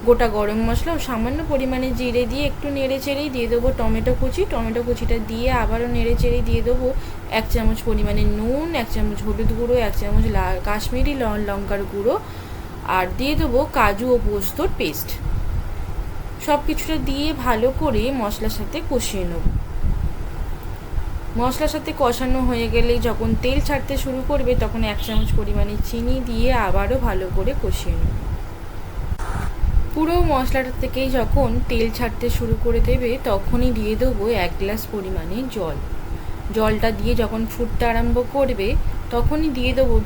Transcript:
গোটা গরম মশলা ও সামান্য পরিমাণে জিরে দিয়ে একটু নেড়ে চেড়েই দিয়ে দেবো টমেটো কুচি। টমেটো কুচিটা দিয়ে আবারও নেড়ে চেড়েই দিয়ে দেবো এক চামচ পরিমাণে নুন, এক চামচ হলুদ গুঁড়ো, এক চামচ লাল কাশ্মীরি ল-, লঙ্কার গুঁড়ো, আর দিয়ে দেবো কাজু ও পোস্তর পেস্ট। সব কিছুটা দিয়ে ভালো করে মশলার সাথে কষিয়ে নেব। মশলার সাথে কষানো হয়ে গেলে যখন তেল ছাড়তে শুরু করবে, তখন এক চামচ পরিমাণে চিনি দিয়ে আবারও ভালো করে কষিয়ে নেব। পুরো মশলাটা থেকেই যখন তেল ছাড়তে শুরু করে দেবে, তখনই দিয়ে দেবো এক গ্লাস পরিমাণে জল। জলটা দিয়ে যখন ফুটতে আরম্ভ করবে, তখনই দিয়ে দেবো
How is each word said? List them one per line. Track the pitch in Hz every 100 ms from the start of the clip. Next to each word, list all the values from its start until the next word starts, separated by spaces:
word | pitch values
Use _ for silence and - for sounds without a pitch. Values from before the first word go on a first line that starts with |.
গোটা | 226 233 233
গরম | 208 208 214 226
মশলা | 233 320
ও | 320
সামান্য | 262 233 226 294 320
পরিমাণে | 277 262 254 262
জিরে | 233 247 233 240
দিয়ে | 262 285
একটু | - 285
নেড়ে | 277 269 269
চেড়েই | 262 277 302
দিয়ে | 254 233
দেবো | 240 240
টমেটো | 262 220 220 233
কুচি। | 247 262 349 381
টমেটো | 254 226 233
কুচিটা | 240 240 - 226
দিয়ে | 214 226 247
আবারও | - 208 220 240
নেড়ে | 240 233
চেড়েই | 240 240 240
দিয়ে | 233 233
দেবো | 233 247 254 269 - - -
এক | 220 220
চামচ | 240 220 220
পরিমাণে | 233 214 208 202
নুন, | 208 208 220 269 330
এক | 311 226
চামচ | 226 208 202
হলুদ | 202 220 214
গুঁড়ো, | 220 240
এক | 247 220 -
চামচ | 208 214 226
লাল | 196 185 185
কাশ্মীরি | 202 214 - 247 269
ল-, | 277 226 208 202
লঙ্কার | 202 208 202
গুঁড়ো, | 190 202 214 392 - - - - - - -
আর | 185 180 185
দিয়ে | 269
দেবো | 302 269 240 302
কাজু | 277 214 202 254
ও | 240
পোস্তর | 214 208 196 - 370 -
পেস্ট। | 185 151 - - - 104 - - - - - - - - - - -
সব | 294 311
কিছুটা | 311 - 311
দিয়ে | 262 277 302
ভালো | 285 247 220 240 269
করে | 311 214 240
মশলার | 269 208 208 214 -
সাথে | 220 302 349
কষিয়ে | 254 - 196
নেব। | 180 170 - - - - - - - - - - - - - - - - - - - 233
মশলার | 247 254 302
সাথে | 311 311 302
কষানো | 254 240 254 254
হয়ে | 254 233 233
গেলে | 233 233 240
যখন | 226 214 226
তেল | 220 254 -
ছাড়তে | - 294 - 277
শুরু | 277 254 254
করবে, | 285 247
তখন | 214 220 226
এক | 220 208
চামচ | - 214 220 214
পরিমাণে | 208 208 208 208
চিনি | - 233 240 262 240
দিয়ে | 226 240
আবারও | 247 196 185 202 262
ভালো | 247 185 185
করে | 180 170 277
কষিয়ে | - - - -
নেব। | - - - - - - - - - - - - - - - - - - -
পুরো | 294 320 349
মশলাটা | 339 269 254 269 254 -
থেকেই | 269 254 262
যখন | 254 220 277 226 240 -
তেল | 233 226
ছাড়তে | - 240 208 240
শুরু | 233 240 220
করে | 240 233
দেবে, | 226 247 240 247
তখনই | 262 196 - 240 254
দিয়ে | 220 214 214
দেবো | 247 - 208
এক | 220 180 -
গ্লাস | 196 214 -
পরিমাণে | 208 185 175 165 208 262
জল। | 220 165 147 - - - - - - -
জলটা | 214 220 214 226
দিয়ে | 202 220
যখন | 233 208 220 226
ফুটতে | - 233 - 240
আরম্ভ | 226 233 240 247
করবে, | 277 262 214 196 269 - - -
তখনই | 240 226 311 320
দিয়ে | 254 247
দেবো | 254 262 226